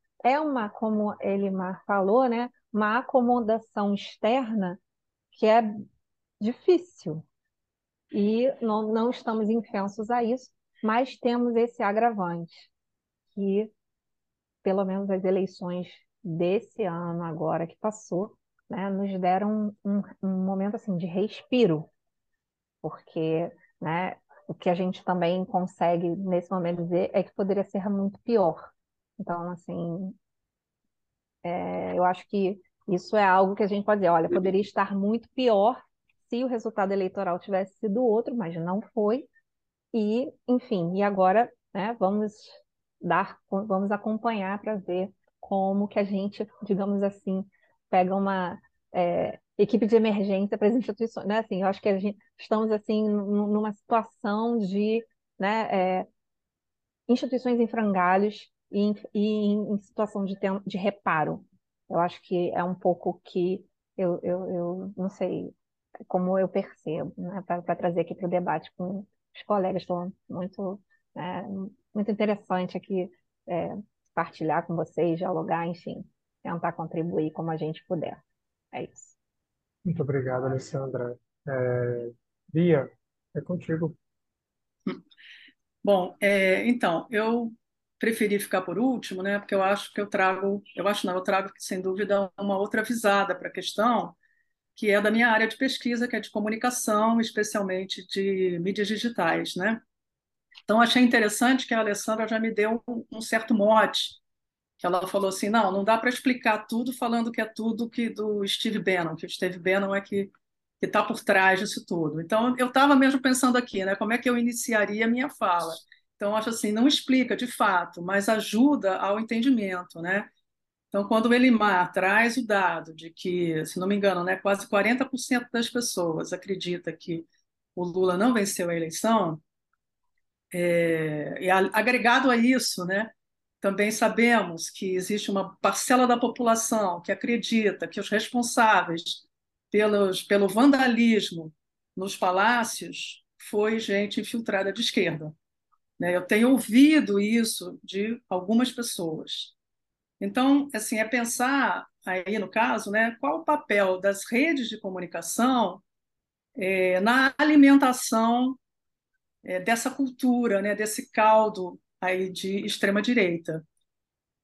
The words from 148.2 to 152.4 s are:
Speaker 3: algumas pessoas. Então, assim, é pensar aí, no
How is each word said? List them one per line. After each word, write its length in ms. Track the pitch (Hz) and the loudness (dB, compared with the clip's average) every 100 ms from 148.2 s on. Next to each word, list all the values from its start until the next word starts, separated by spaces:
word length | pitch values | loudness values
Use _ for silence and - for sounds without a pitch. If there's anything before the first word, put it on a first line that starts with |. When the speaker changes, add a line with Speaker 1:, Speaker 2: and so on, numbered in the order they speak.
| - | -6
Speaker 3:
algumas 440 | 185 180 226 247 | -6 0 0 0
pessoas. 840 | - 233 - 165 156 - - - _ _ _ _ _ _ _ | -2 -8 -6 -6 -8 -10 -12 -12 _ _ _ _ _ _ _
Então, 480 | 196 196 262 285 277 | -6 0 4 4 2
assim, 240 | 214 - 220 | -4 -4 -2
é 60 | |
pensar 800 | 220 247 233 - 254 269 233 185 - _ | 0 -2 -2 -2 0 2 0 -2 -8 _
aí, 340 | - 185 180 | -6 -6 -2
no 100 | 214 | -4